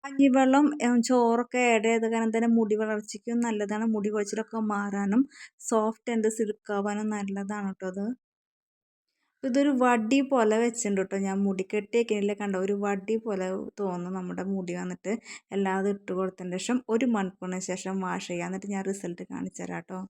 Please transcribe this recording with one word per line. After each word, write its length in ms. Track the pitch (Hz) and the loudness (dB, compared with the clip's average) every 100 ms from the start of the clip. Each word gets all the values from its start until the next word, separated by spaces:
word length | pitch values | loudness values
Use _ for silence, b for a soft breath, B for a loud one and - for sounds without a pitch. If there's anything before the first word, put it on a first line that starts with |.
കഞ്ഞിവെള്ളം, 600 | 277 277 277 254 262 269 294 294 240 | -10 6 6 8 6 6 6 4 2
ഉം, 80 | 247 233 | 4 4
ചോറൊക്കെ 540 | 254 233 233 240 247 247 | 4 6 4 0 2 4
ആഡ് 160 | 226 220 | 4 4
ചെയ്ത 160 | 233 226 | 2 2
കാരണം 180 | 226 226 226 | 0 2 2
തന്നെ 140 | 233 226 | 4 4
മുടി 200 | 220 214 | 4 2
വളർച്ചയ്ക്കും 560 | 220 214 208 214 - 233 233 | 0 -2 -6 -12 -4 -2 0
നല്ലതാണ്, 380 | 214 208 214 226 214 | -2 -2 -2 0 0
മുടി 140 | 202 | -2
കൊഴിച്ചിലൊക്കെ 460 | 214 208 214 220 226 214 | -2 -4 -4 -6 -4 -2
മാറാനും 500 | 202 202 196 202 220 269 B B _ - | -2 -4 -2 2 2 2 B B _ -2
soft 380 | 226 214 220 - | 0 0 -4 -4
and 120 | 226 214 220 | 0 0 0
silk 340 | 214 208 - 202 | -4 -4 -4 -2
ആവാനും 300 | 202 208 214 208 | -2 -2 -4 -4
നല്ലതാണ് 540 | 202 196 196 208 196 190 | -4 -6 -6 -6 -6 -6
ട്ടോ 100 | 190 | -8
ഇത്. 120 | 190 208 254 _ _ _ _ _ _ _ _ _ _ _ _ 269 | -4 -6 -6 _ _ _ _ _ _ _ _ _ _ _ _ 0
ഇതൊരു 240 | 247 285 262 | 2 4 4
വടി 360 | 247 240 220 269 269 | 4 4 4 2 4
പോലെ 260 | 269 220 214 | 4 4 4
വെച്ചിട്ടുണ്ട് 400 | 240 233 208 196 190 | 2 0 -2 0 -2
ട്ടോ 80 | 196 196 | -2 -2
ഞാൻ 100 | 190 196 | 0 0
മുടി 180 | 190 190 | -2 -2
കെട്ടിയേക്കണില്ല, 640 | 208 208 233 233 208 202 202 | -4 -2 -2 0 0 0 -2
കണ്ടോ, 220 | 208 190 190 | -2 -2 0
ഒരു 120 | 202 202 | -2 -2
വടി 320 | 202 196 220 226 | -4 -2 -4 -2
പോലെ 220 | 196 185 190 - - | -4 -4 -4 -8 -6
തോന്നും 360 | 202 180 175 190 | -4 -4 -6 -6
നമ്മുടെ 260 | 180 180 185 196 | -6 -6 -4 -4
മുടി 200 | 180 175 | -4 -6
വന്നിട്ട്. 320 | 180 175 185 226 B B B 196 | -6 -8 -6 -6 B B B -2
എല്ലാം 340 | 196 190 196 | 0 0 0
ഇട്ട് 180 | 202 202 185 | -2 -4 -4
കൊടുത്തതിന് 400 | 190 185 185 185 | -4 -6 -8 -6
ശേഷം 160 | - 254 - 226 | -2 -4 0 0
ഒരു 120 | 247 220 | 2 0
മണിക്കൂറിന് 440 | 190 - 180 185 185 | -2 -6 -6 -6 -4
ശേഷം 320 | 185 190 190 185 | -6 -4 -4 -2
വാഷ് 220 | 180 - | -4 -4
ചെയ്യാം, 160 | 175 175 | -6 -6
എന്നിട്ട് 220 | 190 202 196 | -6 -6 -4
ഞാൻ 100 | 190 | -4
റിസൾട്ട് 320 | 196 180 175 185 | -4 -6 -10 -10
കാണിച്ചു 300 | 190 185 - | -8 -8 -8
തരാം 220 | 180 175 170 | -10 -10 -10
ട്ടോ. 100 | 190 | -12